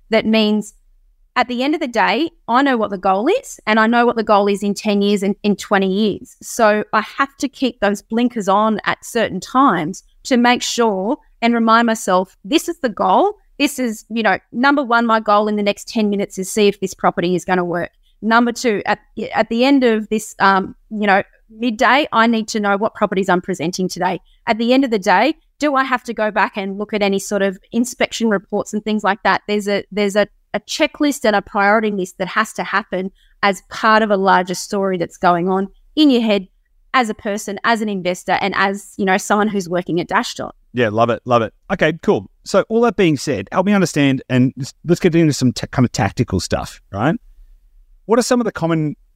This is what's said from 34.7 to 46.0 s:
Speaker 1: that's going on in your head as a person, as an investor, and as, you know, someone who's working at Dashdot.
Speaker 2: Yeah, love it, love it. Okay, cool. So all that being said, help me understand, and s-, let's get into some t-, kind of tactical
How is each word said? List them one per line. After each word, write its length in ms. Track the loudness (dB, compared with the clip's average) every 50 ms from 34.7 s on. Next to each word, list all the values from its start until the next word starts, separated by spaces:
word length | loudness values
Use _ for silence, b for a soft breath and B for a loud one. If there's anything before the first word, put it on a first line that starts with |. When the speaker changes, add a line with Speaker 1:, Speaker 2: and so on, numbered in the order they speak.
| -4 -2 -2 -2 -2
Speaker 1:
that's 220 | -4 -4 -6 -4 0
going 320 | 2 2 2 2 2 0
on 180 | 0 0 -2 -4 -8 _ _ _ _
in 120 | 4 4 4
your 140 | 4 4
head 260 | 2 2 0 0 -2 -6 _ _ _ _ _ _ _ _ 0
as 160 | 0 0 0
a 40 | -4
person, 440 | -6 -6 -6 -6 -6 -6 -8 -8 -4 -2
as 180 | 0 0 0
an 60 | 0 -2
investor, 500 | -4 -4 -4 -4 -4 -4 -2 -2 -2 -2
and 140 | -2 -2 0
as, 380 | 0 0 0 -2 -4 -10 -12 -8
you 80 | -4 0
know, 140 | 0 0 0
someone 300 | 0 0 0 0 0 0
who's 200 | -2 -4 -4 -4
working 320 | -4 -4 -4 -2 -4 -4
at 80 | -2 -2
Dashdot. 440 | -2 -2 -2 -4 -8 -10 -12 -12 -14 _ _ _
Speaker 2:
Yeah, 160 | -2 0 0 0
love 220 | 2 2 2 2
it, 100 | 2 -2 0
love 180 | 0 2 2
it. 100 | 2 -2 -6 _ _ -8
Okay, 260 | -2 0 0 0 0 0
cool. 280 | 0 0 0 0 -2 -8 _ _ _
So 200 | 0 0 0 0 2
all 120 | 0 2
that 140 | 2 2 2
being 200 | 2 2 2 2
said, 320 | 0 -2 -4 -4 -4 -6 -4
help 140 | -2 -2 2
me 60 | 2
understand, 500 | 2 2 2 2 2 2 2 2 2 0 -2 0
and 260 | 2 2 2 2 0 -6
s-, 140 | -10 -12 -14 _ -2
let's 160 | -2 0 2
get 140 | 2 2 2
into 180 | 4 2 2
some 200 | 2 0 0 -2
t-, 140 | -2 -4 -8
kind 180 | -4 0 0 0
of 80 | 0
tactical 480 | 0 -2